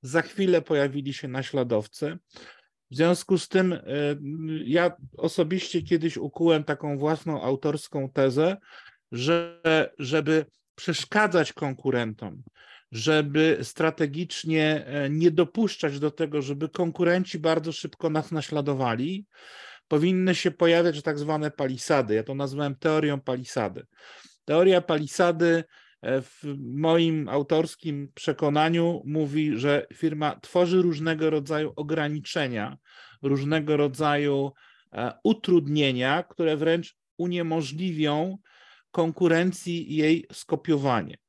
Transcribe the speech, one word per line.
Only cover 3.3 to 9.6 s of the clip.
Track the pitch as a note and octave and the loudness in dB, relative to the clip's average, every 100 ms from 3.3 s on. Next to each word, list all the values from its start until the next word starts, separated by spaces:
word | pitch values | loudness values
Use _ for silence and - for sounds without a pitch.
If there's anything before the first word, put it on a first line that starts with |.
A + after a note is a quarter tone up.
| F#3 | 0
z | - | 2
tym, | F#3+ F#3 | 2 2
e, | E3+ - C#3 D3 D3 C#3+ D#3+ D#3+ D#3 | 0 -4 -2 -2 -2 -8 -8 -8 -6
ja | A#2+ D#3+ F3 F3 C3+ - | 0 2 2 0 -20 -4
osobiście | E3+ - D#3 F#3 - F3 | -4 0 0 0 -2 -4
kiedyś | D#3 E3+ E3 D3+ | 0 0 0 -4
ukułem | C#3 - E3+ D#3+ | -10 0 2 4
taką | D3+ D3 D3+ C#3+ | 2 -4 -4 -2
własną | D3 D#3 E3 D3 | -2 -2 -4 -4
autorską | A#2 C3+ D3+ D3 - D3+ C3+ | -2 -2 -2 -4 -6 -8 -6
tezę, | C#3+ C3+ B2+ D#3+ G3+ _ - - _ _ | 0 2 4 0 0 _ -20 -20 _ _
że, | A#2+ C3 E3+ E3+ E3+ | -6 0 0 -2 -4